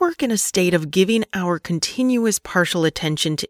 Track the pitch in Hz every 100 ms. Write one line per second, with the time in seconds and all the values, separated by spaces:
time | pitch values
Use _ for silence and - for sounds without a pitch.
0 | 349 330 254 214 - 196 180 175 156 180
1 | 190 226 214 - 180 170 - 165 - -
2 | 254 247 226 202 - 180 170 180 160 -
3 | 160 156 160 156